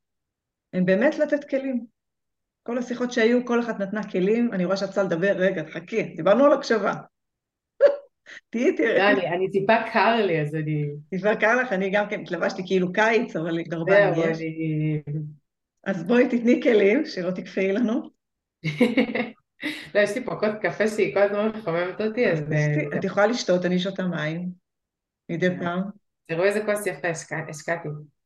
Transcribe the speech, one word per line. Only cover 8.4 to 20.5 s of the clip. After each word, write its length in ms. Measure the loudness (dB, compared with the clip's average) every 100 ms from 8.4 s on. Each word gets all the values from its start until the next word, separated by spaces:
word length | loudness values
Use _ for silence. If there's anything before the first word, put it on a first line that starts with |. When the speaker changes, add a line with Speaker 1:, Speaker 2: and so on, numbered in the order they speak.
| _
Speaker 1:
תהיי 160 | 0 2
איתי 200 | 2 2
Speaker 2:
לא, 60 |
Speaker 1:
רגע. 200 | 4 4
Speaker 2:
אני, 160 | 4 2
אני 240 | -2 0
טיפה 220 | 0 4 2 2
קר 320 | 2 2 4 2
לי, 160 | 2
אז 140 | 0 -2
אני 300 | -2 -2 -2 -6 -8
Speaker 1:
טיפה 260 | -2 0 2
קר 200 | 2 2
לך, 180 | 0
אני 160 | -2 0
גם 200 | 0 -2
כן 100 | -6
התלבשתי 400 | -6 -4 -4 -4 -2
כאילו 260 | 0 0
קיץ, 420 | 2 2 2 0 -4
אבל 260 | -4 -4
גרבן 520 | -4 -6 4 4 4 2
Speaker 2:
זהו, 80 |
Speaker 1:
יש. 140 | 0 -2
Speaker 2:
אני 640 | -6 -6 -4 -2 -2 -4 -4 -8 -8 -14 _ _ _ _
Speaker 1:
אז 200 | -6 -6
בואי 240 | 2 4 4
תתני 340 | 2 2 2
כלים, 440 | 4 4 4 2 0
שלא 260 | -4 -6
תקפאי 400 | -6 -8 -4 -2
לנו. 380 | 0 0 -2 -6 _ _ _ _ _
Speaker 2:
<laughs> 1300 | -8 0 2 2 -2 -2 -8 -10 _ _ -8 -8 -4 0
לא, 40 |
יש 160 | 2 0
לי 80 | -6
פה 100 | -2
כוס 140 | -2